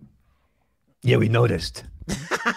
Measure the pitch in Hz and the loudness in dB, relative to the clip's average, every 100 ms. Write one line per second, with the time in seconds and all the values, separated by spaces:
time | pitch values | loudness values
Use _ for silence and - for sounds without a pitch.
0 | - _ _ _ _ _ _ _ _ _ | -20 _ _ _ _ _ _ _ _ _
1 | 123 123 110 117 120 85 - - - - | 2 4 4 4 2 2 -4 -12 -18 -18
2 | - 185 147 - - | -8 -8 -6 -4 -2